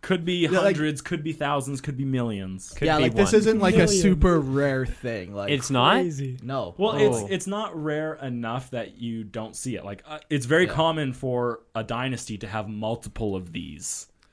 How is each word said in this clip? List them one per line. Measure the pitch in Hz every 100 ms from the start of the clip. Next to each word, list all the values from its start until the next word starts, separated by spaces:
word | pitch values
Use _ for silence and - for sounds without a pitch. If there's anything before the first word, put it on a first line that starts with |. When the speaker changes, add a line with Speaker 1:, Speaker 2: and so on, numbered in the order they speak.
Speaker 1:
Could | - 185
be | 165 180
Speaker 2:
Yeah, | 165
like | 185 196 175
Speaker 1:
hundreds, | 156 151
could | - 170
be | 151
thousands, | 151 143 143 127 139
could | 143 131
be | 135
millions. | 131 117 104 95 95 -
Speaker 3:
Could | - 160
Speaker 2:
yeah, | 156
Speaker 3:
be |
Speaker 2:
like, | 127 -
this | 196
Speaker 3:
one. | 214
Speaker 2:
isn't, | 220 220
like, | 190 180
a |
Speaker 4:
Millions. | 165 196
Speaker 2:
super | 185 175 180 170
rare | 135 135 143 135 127
thing. | - 127 110 90
Like, | 101 101
Speaker 3:
It's | 143 123
not? | 135 131 208
Speaker 4:
Crazy. | 180 143 139 127
Speaker 2:
no. | 117 175 90 -
Speaker 1:
Well, | 208
Speaker 3:
Oh. | - 214 233
Speaker 1:
it's, | 202
it's | 190 190
not | 202 214 170
rare | 151 151 156 156
enough | 135 120 117 120 131
that | 123 101 -
you | 117 113 107
don't | 113 110 -
see | 131 107
it. |
Like, | 98 101 -
uh, | 151 -
it's | 147 120
very | 156 180
Speaker 2:
Yeah. |
Speaker 1:
common | - 160 160 139
for | 127 135 123 120 117 _ 113
a |
dynasty | 110 117 131 127 - 107
to | 104
have | 110 104
multiple | 107 110 113 - - 110 95
of | 90
these. | 82 78 76 - - - _ _